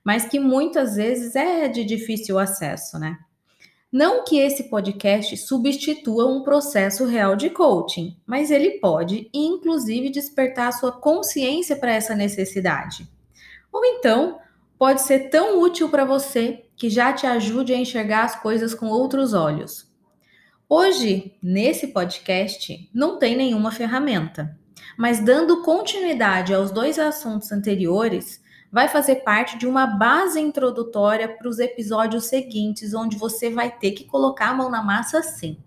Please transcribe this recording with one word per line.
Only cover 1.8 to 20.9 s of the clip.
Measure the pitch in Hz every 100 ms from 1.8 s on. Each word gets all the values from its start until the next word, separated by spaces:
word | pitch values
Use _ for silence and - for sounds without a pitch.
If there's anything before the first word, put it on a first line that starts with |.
| 208
difícil | 220 226 220 - 190
acesso, | 196 196 151 - - 160
né? | 156 165 - _ _ _ _ _ _
Não | 254 320 494
que | 494 302
esse | 277 277 -
podcast | 214 190 202 202 208 208 202
substitua | - 269 247 285 - 302 240 220 247
um | 269
processo | 269 285 285 208 196 202 254
real | 233 196 202
de | 302
coaching, | 349 320 185 - - 170 - -
mas | 254 302
ele | 285 349 403
pode, | 190 156 170 208 220
inclusive, | 277 302 349 330 320 220 233 269
despertar | 269 285 - 262 254 240
a |
sua | 247 254
consciência | 247 302 330 403 302 262 302 349 277
pra | 247
essa | 220 214 214
necessidade. | 202 202 190 196 180 147 - - - _ _ _ - - _
Ou | 403 494
então, | - 240 226 349 - - _ _ _
pode | 262 269
ser | - 269 269
tão | 311 403 381
útil | 349 349 311
pra | 285 269
você | 269 277 240 226 233 - -
que | 233
já | 220 247
te | 269 262
ajude | 233 208 233 247
a | 254
enxergar | 247 240 214 214
as | 233 -
coisas | 214 226 226
com | 226 220
outros | 220 262 269 262
olhos. | 202 156 151 - - - _ _ _ _ _ _ _ _
Hoje, | 311 381